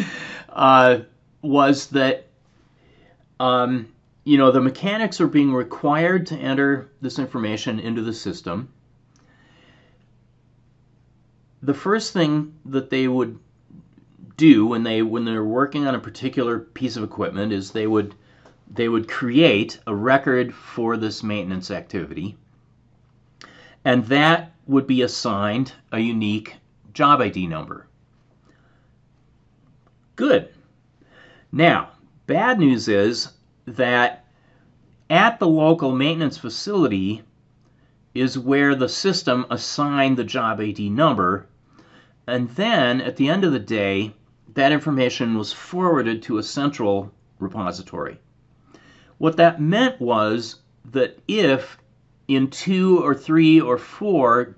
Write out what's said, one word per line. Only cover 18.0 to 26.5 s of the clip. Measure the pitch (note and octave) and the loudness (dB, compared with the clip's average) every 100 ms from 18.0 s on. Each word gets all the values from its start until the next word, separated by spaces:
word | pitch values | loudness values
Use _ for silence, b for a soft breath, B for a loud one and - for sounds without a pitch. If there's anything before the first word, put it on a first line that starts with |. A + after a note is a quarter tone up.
| G2+ - b b b b - | -2 -8 b b b b -14
they | G2 A#2 | -4 -2
would | A#2 G#2+ | -2 -4
create | - B2 B2+ E3 G#2 G#2+ - - | -6 0 4 4 4 0 -6 -8
a | |
record | G2+ A#2 C3+ D3 B2+ A#2+ - | -4 2 2 2 0 -2 -6
for | - - A2+ A#2 | -14 -6 -4 -2
this | G#2+ G2+ | -4 -6
maintenance | G#2+ G#2 F#2 F#2+ F#2 | -6 -6 -6 -8 -8
activity, | G2+ - G2+ D2 D#2 F#2+ - _ _ _ _ _ _ _ _ _ _ B B B B | -10 -8 -10 -8 -10 -12 -12 _ _ _ _ _ _ _ _ _ _ B B B B
and | C3 B2 A2 | 0 0 2
that | C#3 D#3 E3+ E3 _ - | 2 4 2 -2 _ -2
would | C3+ C3 | 0 2
be | B2+ | 0
assigned | B2 - A#2+ G2+ G#2 A#2 C3 - _ | 0 -2 -4 -2 -2 -2 -6 -10 _
a | A2+ | -4
unique | A#2 A2+ G#2+ G#2+ G#2+ | -2 -2 -2 -4 -6